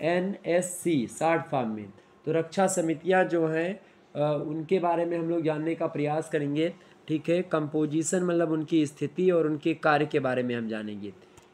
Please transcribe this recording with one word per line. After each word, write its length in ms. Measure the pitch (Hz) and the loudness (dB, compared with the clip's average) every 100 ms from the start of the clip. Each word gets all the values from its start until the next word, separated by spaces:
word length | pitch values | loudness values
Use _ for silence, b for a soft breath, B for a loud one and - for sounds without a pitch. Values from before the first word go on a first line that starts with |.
एनएससी 1040 | 165 175 185 202 - 175 180 - 208 156 107 | 0 0 0 -4 0 0 0 -4 0 0 0
शॉर्ट 340 | - 156 165 | -2 0 0
फॉर्म 280 | 135 139 120 | 0 -4 -2
में। 160 | 107 101 - B B - | -6 -10 -16 B B -4
तो 60 | |
रक्षा 360 | 160 165 - 190 | -2 -2 0 2
समितियां 600 | 190 165 156 170 185 175 | 2 -2 -2 2 2 4
जो 200 | 170 160 | 2 2
हैं, 320 | 160 170 202 B B B 143 | 0 -2 -6 B B B -2
अ, 280 | 147 147 160 | 0 0 -4
उनके 320 | 156 156 190 | -6 0 2
बारे 260 | 175 170 170 | 2 2 0
में 120 | 170 | 0
हम 120 | 165 | 0
लोग 140 | 170 | 0
जानने 320 | 156 151 156 160 | 0 0 -2 -2
का 120 | 165 | -2
प्रयास 420 | 156 147 151 160 | -2 -2 -2 -2
करेंगे, 440 | 156 143 143 165 190 B B - | -2 0 0 -2 -4 B B -4
ठीक 220 | 156 151 | -4 0
है। 120 | 170 | 0
कंपोजिशन 840 | 175 160 151 156 151 151 156 190 | 0 -2 0 0 0 0 0 0
मतलब 280 | 180 170 165 | 2 2 2
उनकी 340 | 156 151 165 147 | 0 0 2 2
स्थिति 460 | - 143 - 185 | -2 -6 0 2
और 160 | 175 151 | 4 2
उनके 260 | 151 165 | 0 -2
कार्य 320 | 156 160 147 147 | 0 2 4 2
के 140 | 151 | 0
बारे 240 | 131 123 | 0 0
में 120 | 123 120 | 0 -2
हम 120 | 113 | -4
जानेंगे। 460 | 110 107 104 101 92 - B B | -6 -6 -8 -10 -12 -20 B B